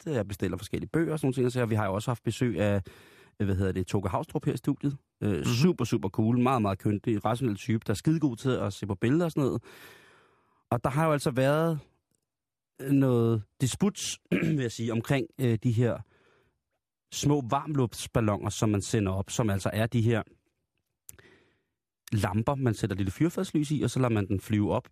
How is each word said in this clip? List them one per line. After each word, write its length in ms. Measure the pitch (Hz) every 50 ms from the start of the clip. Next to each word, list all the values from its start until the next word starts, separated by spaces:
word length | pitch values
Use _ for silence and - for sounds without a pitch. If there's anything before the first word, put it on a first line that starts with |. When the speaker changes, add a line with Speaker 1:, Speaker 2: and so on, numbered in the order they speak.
| -
Speaker 1:
det, 60 | 170
jeg 160 | 151 117 98 101
bestiller 300 | 98 - - 92 90 92
forskellige 320 | - - - - - -
bøger 220 | - 156 170 160 156
og 60 | 156
sådan 60 | - 135
nogle 80 | 123
ting. 160 | 131 123 123
Så 140 | 120 127 120
vi 100 | 110 110
har 100 | 107 107
jo 80 | 98 95
også 160 | 104 110 -
haft 120 | 120 - -
besøg 360 | 120 110 - 131 123 101 78
af, 220 | 104 104 101 101 - - - - - - - - - _ _ -
hvad 180 | 104 98 98
hedder 160 | 92 101 95
det, 160 | 92 95 92 -
Toke 220 | - 104 92 95
Haustrup 360 | 92 131 151 - - 151 -
her 80 | 147 135
i 40 | 127
studiet. 400 | - - 143 - - 143 139 - _ _ _ -
Øh, 120 | 107 104 95
Speaker 2:
Mhm. 80 | 76 67
Speaker 1:
super, 420 | 120 120 117 151 185 175 - 120
super 240 | - - 110 104 95
cool, 300 | - - 110 110 120 123
meget, 220 | 120 123 135 120
meget 160 | 104 101 98 -
køndig, 460 | - 110 104 98 - 127 110 101 -
rationel 300 | 107 120 120 135 117 104
type, 240 | 104 - - 110 113 - -
der 40 |
er 40 | 107
skidegod 400 | - - 156 160 165 147 139 117
til 140 | - - 131
at 240 | 123 - 101 104 95
se 140 | - - 101
på 80 | 101
billeder 300 | - - 113 139 165 180
og 60 | 165
sådan 120 | - 156 143
noget. 180 | 117 - - - - - - - - - - - - - _ _ _ _ _ _ _ _ _ _ -
Og 140 | 123 117 -
der 60 | 143
har 160 | 127 151 165
jo 60 | 160
altså 200 | 151 143 - 160
været 480 | 123 127 131 135 147 156 165 165 165 143 - _ _ _ _ _ _ _ _ _ _ _ _ _ _ _ _ _ _ - 135 139
noget 520 | 143 139 139 131 123 117 113 113 113 110 104 _ _ -
disputs, 580 | 139 117 - - 196 202 196 - - - - - _ -
<clears throat> 0 |
vil 300 | - - 170 160 156 143
jeg 100 | 127 113
sige, 200 | - - 117 117
omkring, 360 | 110 117 113 - 143 131 - - _ -
øh, 180 | 135 120 113 110 -
de 80 | 127
her 280 | 113 113 127 113 87 - - _ _ _ _ _ _ _ _ _ _ _ _ _ _ _ _ _ _ _ _ _
små 320 | - - - 143 147 147 127 110
varmluftsballoner, 1000 | 139 139 151 151 156 139 127 110 - - - - - 131 113 104 104 - - 101
som 200 | - - 123 110
man 120 | 104 101
sender 300 | - - - 113 101 95
op, 180 | 95 95 98 -
som 200 | - - 123 104
altså 200 | 98 98 - - -
er 120 | 104 113 117
de 140 | - 120
her 220 | 107 117 117 107 - - - _ _ _ _ _ _ _ _ _ _ _ _ _ _ - - - - - - _ _ _ _ _ _ _ _ _ _ _ _ _ - -
lamper, 440 | - 104 98 98 92 110 113 - 143
man 180 | 135 135 117 104
sætter 200 | - - 104 98
et 40 | 95
lille 140 | 98 90
fyrfadslys 600 | - - 147 175 - - 190 - - 156 147 139
i, 100 | 156 120
og 80 | - 123
så 100 | - 131
lader 100 | 131 120 113
man 140 | 104 98 92
den 120 | 101 92
flyve 320 | - - 113 104 104 82 92
op 140 | 110 - -